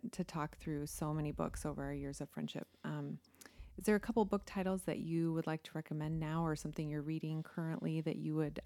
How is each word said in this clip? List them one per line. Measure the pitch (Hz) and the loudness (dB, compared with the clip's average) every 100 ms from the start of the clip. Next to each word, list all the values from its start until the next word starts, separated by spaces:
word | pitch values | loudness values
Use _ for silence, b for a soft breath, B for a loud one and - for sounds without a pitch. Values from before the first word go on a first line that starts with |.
| - | -4
to | - | -4
talk | 175 160 151 - | -2 -2 -2 -4
through | 160 147 147 | -4 -2 -2
so | - 151 | -2 0
many | 156 151 | 2 0
books | 151 160 - 151 | 0 0 0 -2
over | 143 | -2
our | 139 | -2
years | 143 139 143 | -2 -4 -4
of | 139 | -6
friendship. | 156 151 - - - | -4 -4 -4 -8 -6
Um, | 156 151 143 - B B B B B - | -4 -2 -2 -6 B B B B B -2
is | |
there | - 208 | 4 4
a | |
couple | - 233 | 4 4
book | 196 202 - | 4 2 0
titles | 196 185 190 | 0 2 2
that | - - | 0 -2
you | 165 165 165 | 2 2 4
would | 160 160 | 4 2
like | 160 | 0
to | - | -2
recommend | 160 - 156 156 160 | -6 -2 -2 0 0
now, | 156 165 165 | 2 2 4
or | 151 | 2
something | 151 156 151 | -2 -2 0
you're | 151 | 0
reading | 147 160 156 156 | 0 -2 0 -2
currently | - - 160 160 165 160 | -2 -2 0 0 2 2
that | 160 - | 2 0
you | 156 156 | 2 2
would, | 147 - | 2 0